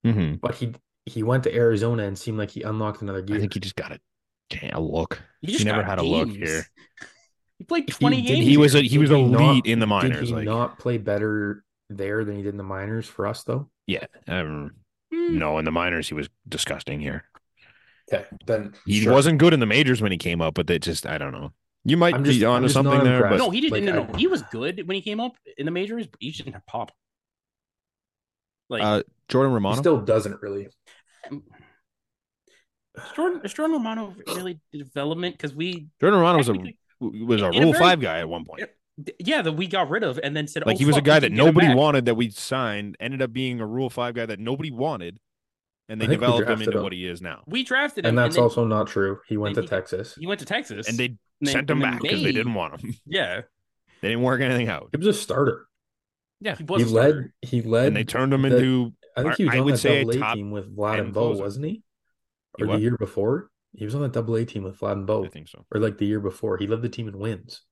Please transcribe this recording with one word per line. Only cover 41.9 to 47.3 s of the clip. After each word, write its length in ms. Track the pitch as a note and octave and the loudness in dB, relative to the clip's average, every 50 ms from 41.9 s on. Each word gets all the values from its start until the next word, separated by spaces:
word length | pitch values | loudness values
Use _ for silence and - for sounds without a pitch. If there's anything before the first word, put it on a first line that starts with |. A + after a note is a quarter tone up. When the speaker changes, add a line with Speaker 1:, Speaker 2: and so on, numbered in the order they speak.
| C#3+ C3+ A#2+ | 4 4 2
Speaker 1:
that 80 | A#2+ A#2 | 2 2
we 140 | A2+ A#2+ A2 | 2 0 -4
signed, 640 | G#2 - - - C3 C3 B2+ A2+ G#2 G#2 G#2 G2+ - _ | -4 -10 -8 -6 -4 -2 -2 -2 -4 -6 -8 -10 -12 _
ended 220 | - A#2+ C#3 C3 | -10 -8 -4 -4
up 100 | C3 A#2+ | -4 -4
being 280 | A2+ B2+ C3 B2+ B2 A#2 | -4 -6 -6 -4 -4 -6
a 60 | A2+ | -6
Rule 240 | G#2 A2+ B2+ C3+ B2 | -6 -4 -4 -4 -4
five 240 | - B2 A#2+ A#2+ A#2 | -4 -6 -6 -6 -4
guy 120 | A#2+ A#2 | -6 -6
that 120 | A2+ G#2+ G2 | -6 -6 -8
nobody 320 | A2 A#2 C3 C3+ D#3 D#3 | -6 -6 -6 -6 -6 -10
wanted, 480 | B2 A2+ C3+ D#3+ C#3+ G#2 F2 F2 F#2+ - _ _ _ _ _ _ _ _ _ _ _ _ _ - | -6 -4 -4 -4 -4 -6 -10 -12 -14 -16 _ _ _ _ _ _ _ _ _ _ _ _ _ -14
and 120 | A2 G#2+ | -6 -4
they 40 | A2 | 0
Speaker 2:
I 40 | A2 | 0
think 120 | D#3 - | 0 2
we 60 | A#2+ | 2
Speaker 1:
developed 140 | B2 A#2+ A#2 | 2 2 2
him 40 | G#2+ | 2
Speaker 2:
drafted 200 | A#2+ A2+ A2 A2 A2 | 0 -2 -2 -2 -2
Speaker 1:
into 100 | G2+ G#2 | -2 -2
Speaker 2:
him. 40 | F2+ | -4
Speaker 1:
what 80 | F#2 | -4
he 140 | F#2 F2+ F2+ | -6 -6 -8
is 160 | F2+ F2 E2+ | -8 -8 -8
now. 200 | F2+ E2+ | -10 -12